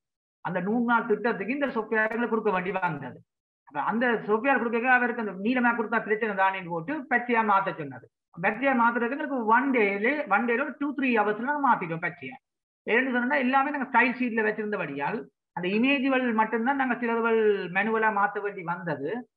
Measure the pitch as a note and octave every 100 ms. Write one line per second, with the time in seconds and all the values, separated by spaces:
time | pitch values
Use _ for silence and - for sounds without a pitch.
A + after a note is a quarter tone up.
0 | _ _ _ _ - F3+ F3+ A#3 A#3+ G#3+
1 | - G#3 A3 G3 F#3+ C#4+ C4+ A#3 G#3+ A3
2 | A3+ A3+ A#3 A3 G#3+ F#3 F3+ F#3+ F3+ D3
3 | C3+ - - _ _ _ _ D3 C#3 G#3+
4 | B3 A3 E3+ G#3+ C4 C4 A#3+ A#3 B3+ B3
5 | A#3+ A#3 G#3+ F#3 G3+ B3+ A#3+ - G#3+ A3+
6 | G3+ G#3+ A3 G3 F#3+ F#3 F3 E3+ E3 D#4
7 | B3+ A#3+ A#3+ A#3 G#3+ G3 F#3+ D#3+ C#3+ B2
8 | - _ _ - F#3 G#3+ C#4 C4 A#3 A#3
9 | A#3 C#4+ D4+ C4+ A3 A#3 C#4 B3+ G3+ G3
10 | A3 D4+ C#4 G3 A#3+ A#3 D4 - D4 C#4
11 | C4 A3+ G#3 G#3 B3 D4 C4+ A3 F3 E3
12 | E3+ D#3+ C3 B2+ _ _ _ _ - A3+
13 | C4 B3 B3 D4 B3+ C4+ C#4 D4 B3+ A#3
14 | B3+ A#3 B3 A3+ G#3+ G#3+ G#3+ G3+ D#3+ C#3
15 | C#3+ G#3+ - _ _ - F3+ G#3 B3+ C#4
16 | C4+ C4 B3+ A3 A3 A#3+ A3+ C#4 B3+ B3
17 | A#3+ A#3 A3+ A3+ G#3+ G3+ F3+ F#3 A3 A3
18 | A3 G3+ G3+ G#3 G3+ F#3+ E3+ F3 E3+ C#3
19 | C#3+ A3+ A#3+